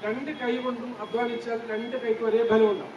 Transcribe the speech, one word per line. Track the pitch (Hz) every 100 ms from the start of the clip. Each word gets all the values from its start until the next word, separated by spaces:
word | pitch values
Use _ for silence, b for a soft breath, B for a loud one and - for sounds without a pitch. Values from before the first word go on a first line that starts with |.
| 208
രണ്ട് | 240 285 302
കൈ | 254 247 254
കൊണ്ടും | 233 247 233
അധ്വാനിച്ചാൽ | 214 220 240 233 233 226 226
രണ്ട് | 214 240 254
കൈക്ക് | 226 220 226
ഒരേ | 220 226
ബലമുണ്ടാവും. | 220 220 185 143